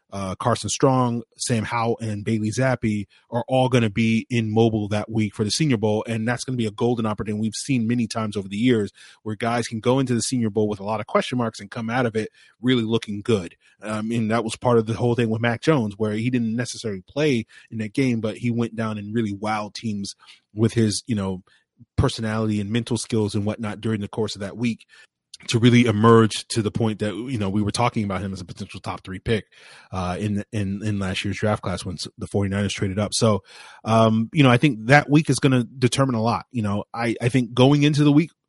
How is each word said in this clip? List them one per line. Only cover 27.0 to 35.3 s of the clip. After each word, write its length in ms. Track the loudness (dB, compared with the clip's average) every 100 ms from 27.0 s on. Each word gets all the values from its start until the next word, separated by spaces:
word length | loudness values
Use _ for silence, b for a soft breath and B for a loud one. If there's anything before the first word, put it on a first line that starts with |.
that, 120 | -4
you 220 | -6 -6 -4
know, 140 | -2
we 100 | 0
were 120 | 0
talking 320 | 0 0 0
about 180 | -2 -4
him 100 | -6
as 80 | -8
a 40 |
potential 360 | -12 -14 -14 -12
top 220 | -12 -12
three 160 | -12 -10
pick, 280 | -2 -2 -4 B B B B
uh, 240 | -6 -4 -4
in, 260 | -2 -4 -4
in, 300 | -4 -4 -4
in 160 | -4 -4
last 240 | -4 -4
year's 120 | -4 -2
draft 240 | 0 0
class 240 | -2 -6
when 120 | -8 -10
s-, 120 | -12 -12
the 100 | -6
forty-niners 440 | -2 -2 -2 -2
traded 260 | -2 -4 -2
up. 140 | -4
So, 300 | 0 2 2 B B B B
um, 460 | 0 4 4 2 0
you 100 | 4
know, 60 | 6
I 80 | 6
think 300 | 4 0 4
that 240 | 4 6
week 180 | 4
is 120 | 4